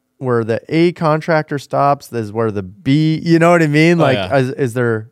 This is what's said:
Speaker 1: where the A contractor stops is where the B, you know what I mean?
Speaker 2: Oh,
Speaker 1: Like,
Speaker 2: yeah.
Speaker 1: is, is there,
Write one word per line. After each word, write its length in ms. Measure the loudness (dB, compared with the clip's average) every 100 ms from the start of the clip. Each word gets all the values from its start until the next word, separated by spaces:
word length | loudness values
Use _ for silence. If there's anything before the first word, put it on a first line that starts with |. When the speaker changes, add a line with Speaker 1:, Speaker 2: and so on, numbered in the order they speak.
| _ _
Speaker 1:
where 240 | -4 -2
the 180 | -2 -4 -4
A 220 | 0 0
contractor 640 | 0 -2 -2 0 -2 -2 -8
stops 560 | -6 -2 0 -2 -6
is 180 | -8 -6
where 200 | -4 -4
the 120 | -4
B, 540 | -8 -6 0 2 2 0
you 160 | 0 4
know 100 | 4
what 120 | 4
I 40 | 2
mean? 320 | 2 4 4
Speaker 2:
Oh, 40 |
Speaker 1:
Like, 120 | 2 0
Speaker 2:
yeah. 200 | 0 0
Speaker 1:
is, 120 | -2
is 220 | -2 -4 -2
there, 340 | -2 -2 -6